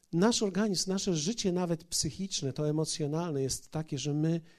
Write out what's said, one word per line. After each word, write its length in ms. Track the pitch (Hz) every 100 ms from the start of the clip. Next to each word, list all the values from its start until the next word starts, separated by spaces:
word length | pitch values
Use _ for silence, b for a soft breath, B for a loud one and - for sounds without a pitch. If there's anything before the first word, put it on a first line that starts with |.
| _
nasz 300 | 165 214 233
organizm, 460 | 202 180 220 185 -
nasze 260 | 190 202 165
życie, 360 | 147 - 196
nawet 320 | 175 175 165
psychiczne, 720 | - - 156 - 190 - 139
to 160 | 123 151
emocjonalne, 720 | 156 156 - 147 156 175 143
jest 300 | 135 - -
takie, 260 | 156 156 139
że 160 | 139
my 280 | 147 156 165 165